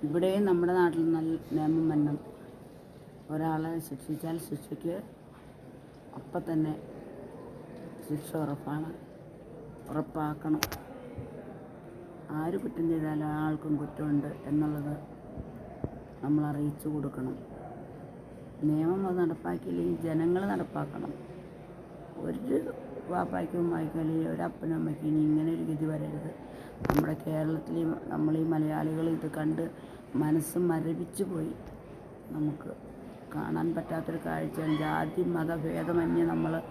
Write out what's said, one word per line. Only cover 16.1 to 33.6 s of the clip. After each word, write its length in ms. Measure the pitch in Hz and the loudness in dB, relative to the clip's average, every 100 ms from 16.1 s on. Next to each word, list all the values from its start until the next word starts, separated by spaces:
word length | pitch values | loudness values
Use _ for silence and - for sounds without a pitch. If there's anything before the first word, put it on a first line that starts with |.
| - | -6
നമ്മൾ 200 | 139 151 151 | 2 2 4
അറിയിച്ചു 380 | 147 147 147 156 | 0 -2 -2 -4
കൊടുക്കണം. 420 | 151 135 127 127 113 110 - - - - - - - - - - - 151 | -2 -2 -2 -4 -4 -10 -12 -12 -12 -12 -14 -14 -14 -16 -14 -14 0 4
നിയമം 320 | 151 160 190 190 | 4 4 4 2
അത് 80 | 180 | 4
നടപ്പാക്കിയില്ലെങ്കിൽ 760 | 170 165 - 175 185 175 175 165 165 | 2 2 -2 -2 -2 0 2 2 2
ജനങ്ങൾ 340 | 160 165 180 196 | 4 6 4 4
നടപ്പാക്കണം. 600 | 190 156 151 147 - - - - - - - - - - - - - - | 0 0 -2 -4 -4 -6 -8 -10 -12 -12 -14 -14 -14 -14 -14 -14 -6 -4
ഒരു 320 | - 247 - - - - - - | -4 2 0 0 -8 -10 -10 -2
വാപ്പായ്ക്കും 480 | 180 175 185 170 175 | 0 0 0 0 2
ഉമ്മായ്ക്കും 360 | 170 165 156 165 | 2 2 0 0
അല്ലെങ്കിൽ 260 | 160 160 160 | 2 2 0
ഒരു 100 | 160 170 | 0 -2
അപ്പനും 280 | - 160 160 | -2 -2 0
അമ്മയ്ക്കും 280 | 160 147 156 | 0 0 2
ഇനി 100 | 156 151 | 6 6
ഇങ്ങനെ 220 | 151 160 165 | 6 4 0
ഒരു 60 | 165 | 0
ഗതി 160 | 151 156 | 0 0
വരരുത്. 400 | 156 151 151 156 - - - - - - | 0 -2 -4 -6 -8 -12 -12 -14 -6 4
നമ്മുടെ 280 | 147 156 156 | 4 4 0
കേരളത്തിൽ 540 | - 156 156 160 156 165 | 0 0 2 0 0 0
ഈ, 40 | 165 160 - | 0 0 -2
നമ്മൾ 200 | 156 156 156 | 2 4 4
ഈ 20 | 160 | 4
മലയാളികൾ 520 | 160 156 156 156 156 165 156 | 4 4 2 0 2 2 2
ഇത് 120 | 156 156 | -2 0
കണ്ട് 260 | 156 156 165 - - - - 123 | 0 2 -2 -4 -14 -14 -4 2
മനസ്സ് 340 | 151 160 147 170 175 | 4 4 4 2 4
മരവിച്ചു 540 | 160 156 165 170 - 190 | 4 2 0 -4 -2 0
പോയി. 220 | 175 160 - - - - - - - - 156 | 0 -2 -4 -10 -14 -14 -16 -14 -16 -8 0
നമുക്ക് 340 | 151 143 - - - - - - - 151 | 0 0 -6 -10 -12 -14 -14 -14 -8 -6
കാണാൻ 320 | 160 160 | -2 0